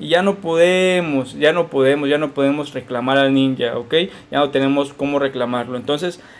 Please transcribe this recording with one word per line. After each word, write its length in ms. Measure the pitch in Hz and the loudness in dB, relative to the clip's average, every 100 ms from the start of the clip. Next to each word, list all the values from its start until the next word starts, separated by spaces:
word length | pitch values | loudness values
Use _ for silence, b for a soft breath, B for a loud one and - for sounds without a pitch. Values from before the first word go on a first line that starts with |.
y 80 | 151 | 0
ya 140 | 165 | 0
no 120 | 196 196 | 2 -2
podemos, 1040 | 170 165 175 185 185 180 170 139 123 - | 0 4 4 4 2 2 0 -2 -4 0
ya 140 | 147 | 2
no 160 | 170 165 | 2 0
podemos, 400 | 139 131 143 139 | 2 2 2 0
ya 100 | 147 | 0
no 160 | 151 | -2
podemos 400 | 143 139 147 143 | 0 0 -2 -6
reclamar 420 | 135 127 123 127 135 | -10 -8 -4 0 2
al 160 | 135 | 4
ninja, 460 | 135 135 131 120 120 | 2 2 0 -4 -4
¿ok? 160 | 120 160 185 B B | -2 0 -2 B B
Ya 120 | 143 | -2
no 100 | 143 | 0
tenemos 420 | 139 135 143 139 | 0 0 0 -2
cómo 280 | - 143 143 | -4 -4 -2
reclamarlo. 560 | 139 131 120 123 117 123 | -2 -2 -4 -4 -6 -6
Entonces, 420 | 117 147 175 170 B | -4 -4 -4 -8 B